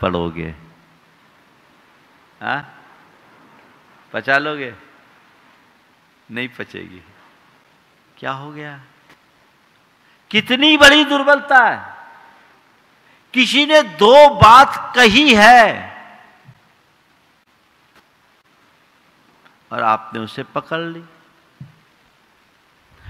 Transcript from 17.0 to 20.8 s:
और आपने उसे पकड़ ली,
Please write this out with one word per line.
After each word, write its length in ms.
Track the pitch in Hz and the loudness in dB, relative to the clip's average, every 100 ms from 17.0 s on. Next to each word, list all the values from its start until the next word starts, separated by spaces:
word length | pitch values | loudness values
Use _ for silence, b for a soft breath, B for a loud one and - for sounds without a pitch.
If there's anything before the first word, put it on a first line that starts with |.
| _ _ _ _ _ _ _ _ _ _ _ _ _ _ _ _ _ _ _ _ _ _ _ _ _ _ - | _ _ _ _ _ _ _ _ _ _ _ _ _ _ _ _ _ _ _ _ _ _ _ _ _ _ -16
और 120 | 117 | -8
आपने 360 | 113 110 - 113 | -6 -6 -10 -16
उसे 240 | 110 - | -14 -16
पकड़ 360 | 131 147 - | -14 -14 -12
ली, 240 | 160 | -12